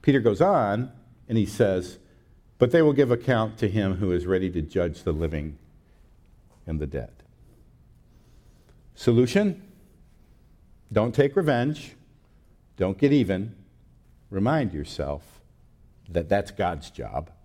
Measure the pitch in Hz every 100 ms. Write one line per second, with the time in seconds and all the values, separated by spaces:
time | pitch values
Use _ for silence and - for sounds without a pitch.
0 | - 135 113 101 180 180 107 104 127 -
1 | - - - 113 98 - 110 92 90 -
2 | _ _ _ _ _ _ 120 165 156 139
3 | 135 117 - 120 110 107 107 104 98 92
4 | 98 90 87 92 92 85 76 95 87 80
5 | - 78 82 76 76 73 _ - _ _
6 | - _ _ _ _ _ - 78 73 67
7 | 57 - - _ - - - _ _ -
8 | _ _ _ - - _ _ - - -
9 | - 120 123 196 208 175 - - - _
10 | - _ _ _ _ _ _ _ _ -
11 | 113 117 139 135 160 120 127 151 - -
12 | _ _ _ _ _ _ _ - 95 95
13 | 143 143 101 92 110 - - _ _ _
14 | _ _ _ 98 107 156 117 78 71 -
15 | 71 73 - - _ _ _ _ - _
16 | - 85 82 98 98 - 90 82 - -
17 | 55 55 80 -